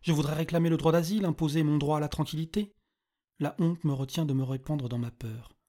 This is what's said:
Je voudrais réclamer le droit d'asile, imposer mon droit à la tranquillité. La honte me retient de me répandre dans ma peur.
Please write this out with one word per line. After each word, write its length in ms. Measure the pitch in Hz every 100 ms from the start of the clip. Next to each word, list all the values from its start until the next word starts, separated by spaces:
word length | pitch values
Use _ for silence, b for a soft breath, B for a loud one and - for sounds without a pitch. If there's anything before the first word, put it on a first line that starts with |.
Je 120 | -
voudrais 200 | 151 143
réclamer 360 | 151 160 170 165
le 80 | 160
droit 140 | 160
d'asile, 340 | 165 165 214 190
imposer 360 | 151 160 151
mon 160 | 151 151
droit 200 | 143 151
à 20 |
la 100 | 151
tranquillité. 640 | - 151 156 160 208 208 _ _ _ _ _ _ _
La 180 | - -
honte 240 | 170 170
me 100 | 156
retient 320 | 135 135 - 156
de 80 |
me 80 | 135
répandre 480 | 131 131 131 151 123
dans 80 | 120
ma 140 | 117
peur. 440 | - 113 113 120 _